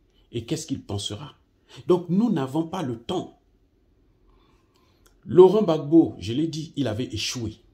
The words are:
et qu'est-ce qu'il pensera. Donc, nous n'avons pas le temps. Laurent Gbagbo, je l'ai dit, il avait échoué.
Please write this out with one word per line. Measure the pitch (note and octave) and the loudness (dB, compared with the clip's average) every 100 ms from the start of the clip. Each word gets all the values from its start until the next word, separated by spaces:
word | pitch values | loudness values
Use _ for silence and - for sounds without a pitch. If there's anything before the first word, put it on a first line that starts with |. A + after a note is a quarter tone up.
| _ _ _ | _ _ _
et | A#2+ | -12
qu'est-ce | A#2+ D#3 - | -8 -8 -8
qu'il | - | -10
pensera. | - G2+ - G#2 C#3+ - _ _ _ - - | -8 -8 -8 -10 -14 -20 _ _ _ -10 0
Donc, | F3+ E3 | 0 2
nous | F#3 A#3 | 0 2
n'avons | D#3+ C3 D3+ E3 | 0 -2 -4 -4
pas | F#3+ | -6
le | D3+ A2+ | -8 -8
temps. | - F3+ - - _ _ _ _ _ _ _ _ _ _ _ _ _ _ _ _ _ _ | -6 -6 -8 -16 _ _ _ _ _ _ _ _ _ _ _ _ _ _ _ _ _ _
Laurent | - D#3 F#3 G#3 | 2 8 8 8
Gbagbo, | F3 D#3 C#3+ E3 C#3 - | 2 -2 4 4 4 -2
je | F#2 | -6
l'ai | B2 D#3+ | -4 -4
dit, | D#3 D3 C#3+ | -6 -10 -4
il | B2 | -4
avait | G#2 B2+ | -4 -6
échoué. | G#2 - B2+ A2 - _ | -6 -8 -8 -10 -12 _